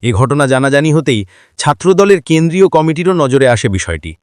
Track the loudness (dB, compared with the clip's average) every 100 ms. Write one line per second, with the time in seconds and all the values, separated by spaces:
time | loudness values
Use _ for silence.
0 | -2 -2 0 0 0 0 0 0 0 0
1 | 0 -4 -4 _ _ _ -4 -2 0 2
2 | 4 2 2 0 0 2 2 2 0 -2
3 | -2 0 0 2 2 0 -2 -4 -6 -10
4 | -12 -18